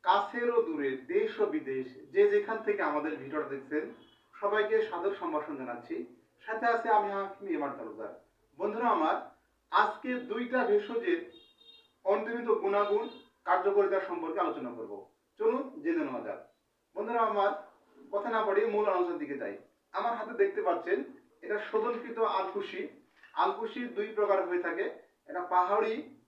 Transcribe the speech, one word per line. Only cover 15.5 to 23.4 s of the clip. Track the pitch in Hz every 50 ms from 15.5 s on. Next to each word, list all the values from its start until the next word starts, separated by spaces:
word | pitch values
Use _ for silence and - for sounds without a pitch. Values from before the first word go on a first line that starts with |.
| 247 269 277 262 - -
জেনে | 139 165 170 165 147
নেওয়া | 139 127 117
যাক। | 113 107 95 - - - _ _ _ _ _ _ _ _ _
বন্ধুরা | 185 214 226 247 233
আমার, | 226 220 - 202 - 123 - - - - - _ _ _ _ - - -
কথা | - 202 202 226
না | 226 220 220
বাড়িয়ে | 202 190 208 226
মূল | 226 208 208 208 202
আলোচনার | 185 180 175 170 160 147
দিকে | 147 139 143 127
যাই। | 110 101 101 - - _ _ _ _ _
আমার | - 190 208 - -
হাতে | - 220 208
দেখতে | - 190 196 196 - 208
পাচ্ছেন, | - 180 165 170 - 175 202 247 - - - - _ _ _ _
এটা | - 185 208 -
শোধনকৃত | - - - 220 220 240 240 233 247 254 226 220
আলকুশি। | 220 202 202 190 185 - - 202 - - - - - - - - _ _ _ _ - -
আলকুশি | - -